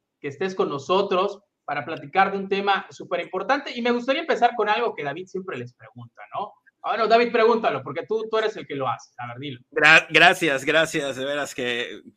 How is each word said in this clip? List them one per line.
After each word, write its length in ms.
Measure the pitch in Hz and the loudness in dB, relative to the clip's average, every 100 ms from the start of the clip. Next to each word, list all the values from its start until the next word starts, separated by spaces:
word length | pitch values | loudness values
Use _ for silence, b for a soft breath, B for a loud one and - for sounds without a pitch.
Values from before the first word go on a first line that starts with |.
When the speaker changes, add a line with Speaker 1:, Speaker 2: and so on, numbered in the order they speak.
| _ _ | _ _
Speaker 1:
que 80 | 143 | -12
estés 260 | 131 190 | -6 -4
con 140 | 190 175 | -2 -2
nosotros 720 | 143 - 190 196 180 202 - _ _ - | -4 0 0 2 0 0 -4 _ _ -8
para 200 | 143 165 | -8 -6
platicar 460 | 160 143 185 196 | -10 -2 2 2
de 80 | 196 | 0
un 100 | 190 | -4
tema 380 | 196 202 190 - | -2 0 -2 -4
súper 300 | - 190 175 | -16 -8 -6
importante. 480 | 170 185 185 277 302 247 | -6 -6 0 -2 -2 -4
Y 60 | |
me 80 | 240 | 0
gustaría 300 | 240 247 285 | 0 0 -2
empezar 340 | 330 226 240 233 | 0 2 2 2
con 140 | 208 | 0
algo 260 | 220 233 - | 0 0 -4
que 80 | |
David 240 | 143 147 185 | -6 -8 -8
siempre 280 | 185 185 139 | -10 -8 -10
les 160 | 123 - | -10 -14
pregunta, 480 | 113 - 120 - 104 | -20 -20 -20 -18 -12
¿no? 180 | 147 208 - _ _ | -10 -10 -12 _ _
Ah, 80 | 165 | -4
bueno, 140 | 208 220 | 0 4
David, 240 | 233 240 | 6 6
pregúntalo, 520 | 240 226 226 208 135 | 4 4 4 2 -2
porque 240 | 127 143 160 | -4 -8 -4
tú, 200 | 220 226 | -4 0
tú 80 | 220 | 0
eres 180 | 214 170 | 0 -4
el 80 | 143 | -8
que 80 | 139 | -6
lo 140 | 131 | -4
hace. 220 | 110 - - | -6 -10 -14
A 80 | 120 | -12
ver, 100 | 120 | -10
dilo. 220 | 143 123 _ | -12 -12 _
Speaker 2:
Gra-, 380 | 156 151 160 170 | 0 6 6 6
gracias, 560 | 156 175 185 160 135 139 | 6 6 6 2 0 2
gracias. 500 | 151 156 160 139 131 | 2 2 0 -4 -4
De 100 | 139 | -4
veras 280 | 143 135 | -4 -6
que 480 | - 123 120 104 101 - | -6 -4 -4 -6 -10 -20